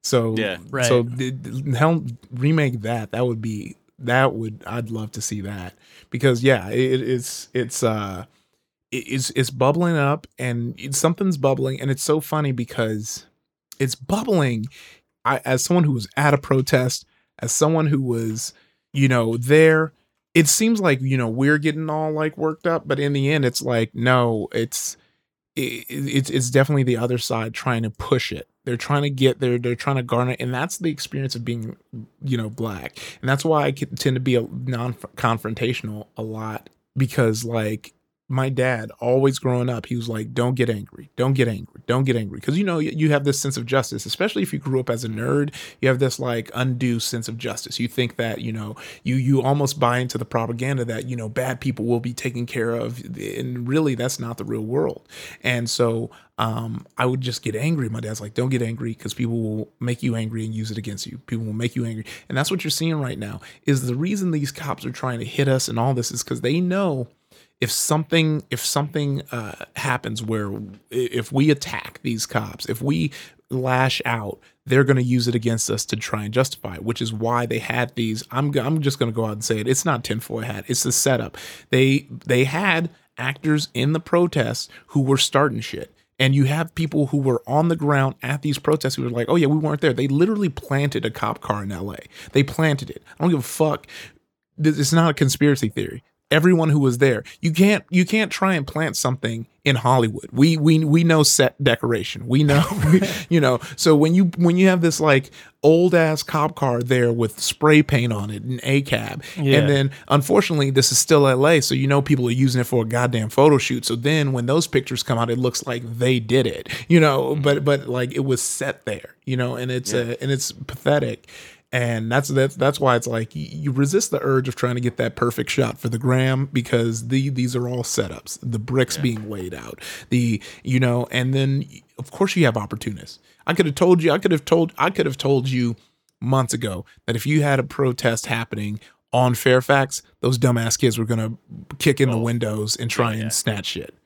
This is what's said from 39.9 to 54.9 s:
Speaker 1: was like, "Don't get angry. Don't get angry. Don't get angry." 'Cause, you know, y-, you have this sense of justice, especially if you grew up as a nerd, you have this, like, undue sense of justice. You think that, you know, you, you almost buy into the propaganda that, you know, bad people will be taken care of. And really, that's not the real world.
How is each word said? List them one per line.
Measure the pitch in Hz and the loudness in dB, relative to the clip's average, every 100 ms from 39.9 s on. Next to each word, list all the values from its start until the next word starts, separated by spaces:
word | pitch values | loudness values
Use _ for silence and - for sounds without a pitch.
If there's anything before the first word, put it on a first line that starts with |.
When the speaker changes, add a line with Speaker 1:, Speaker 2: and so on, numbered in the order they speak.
| 120 | -8
Speaker 1:
was | 117 | -6
like, | 113 107 123 | -6 -6 -2
"Don't | 123 | 0
get | 127 120 | 2 0
angry. | 107 - - - - | 0 -6 -16 -18 -2
Don't | 127 | 0
get | 135 117 | 2 2
angry. | 101 - - - | 0 -10 -18 -2
Don't | 123 | 0
get | 135 117 | 2 0
angry." | 107 - | -2 -8
'Cause, | - 156 | -4 -2
you | |
know, | 202 170 | 0 0
y-, | 156 156 | -2 0
you | 156 | 2
have | 147 | 2
this | 143 139 | 2 -2
sense | 139 131 | -2 -6
of | 117 | 0
justice, | 135 123 117 - | 0 0 -6 -8
especially | - 202 208 | -4 -2 -2
if | 190 | -4
you | 147 | -4
grew | 139 131 | -2 -2
up | 123 | 0
as | 117 | -4
a | 117 | -4
nerd, | 110 123 139 143 - - - | -6 0 0 0 -6 -18 -2
you | 135 | 0
have | 127 | 2
this, | 135 - | 0 -2
like, | 131 117 107 | -4 -4 -4
undue | - 131 123 127 117 | -2 -2 0 0 -2
sense | - 117 113 | -2 -6 -8
of | 117 | -8
justice. | 120 110 - - | -8 -8 -10 -6
You | 120 | -4
think | - 123 - | -2 -4 -2
that, | 113 107 | -4 -4
you | - | -6
know, | 110 107 104 - - | -8 -10 -12 -16 -10
you, | - 131 | -4 0
you | 131 135 | 2 2
almost | 127 143 139 - | 4 2 0 0
buy | 120 123 | 0 2
into | 127 - | -2 -6
the | 113 | -4
propaganda | 117 113 117 127 139 117 | -2 -2 -4 -4 -2 -4
that, | 110 123 | -6 -8
you | 123 | -8
know, | 110 | -6
bad | 113 131 123 | -6 -4 -4
people | 135 131 113 | -4 -4 -2
will | 117 | -2
be | 120 | -2
taken | 120 131 120 120 | -6 -8 -6 -8
care | 131 117 | -4 -4
of. | 123 113 120 - - | -2 -6 -8 -14 -10
And | 101 - 127 123 120 | -8 -6 -6 -6 -2
really, | 147 156 120 | 0 0 0
that's | 123 - | -4 -4
not | 117 117 | -8 -8
the | 104 | -6
real | 113 | -6
world. | 110 131 156 | -4 -2 -2